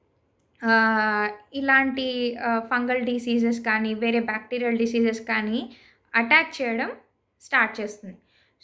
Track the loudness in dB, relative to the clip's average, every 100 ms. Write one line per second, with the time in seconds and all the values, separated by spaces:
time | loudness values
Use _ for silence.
0 | _ _ _ _ _ _ 2 4 4 2
1 | 2 0 -2 -4 _ -4 2 4 4 0
2 | -2 -2 -4 -2 -2 -2 -2 -2 0 -2
3 | -2 -2 0 2 2 0 0 0 0 -2
4 | 0 0 0 -6 -6 -4 0 0 0 2
5 | 0 0 -4 -4 -2 -4 -6 -14 -20 _
6 | _ -2 4 4 4 -4 -4 -2 -4 -8
7 | _ _ _ _ -2 0 0 -2 -10 -10
8 | -18 -20 _ _ _ _